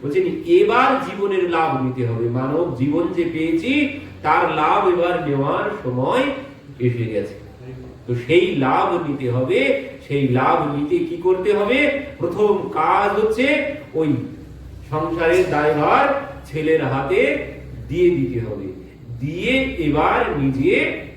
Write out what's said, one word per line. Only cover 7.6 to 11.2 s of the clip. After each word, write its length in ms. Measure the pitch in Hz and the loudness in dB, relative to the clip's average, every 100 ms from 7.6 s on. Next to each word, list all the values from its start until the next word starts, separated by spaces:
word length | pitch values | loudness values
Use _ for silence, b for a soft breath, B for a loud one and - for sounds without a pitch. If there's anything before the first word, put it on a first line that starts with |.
| 127 131 - - - | -16 -14 -16 -16 -6
তো 80 | 120 | -6
সেই 400 | - 170 - 143 | 2 4 4 0
লাভ 540 | 131 - - 175 156 | 2 2 0 -2 -2
নিতে 220 | 131 127 | -4 -2
হবে, 520 | 120 131 208 269 - - - - | 0 0 2 2 0 -4 -14 -4
সেই 200 | 143 131 | 0 2
লাভ 480 | 123 131 - 151 147 | 2 2 2 0 -2
নিতে 220 | 147 175 | 0 0
কি 200 | 160 | -2
করতে 360 | 170 | -2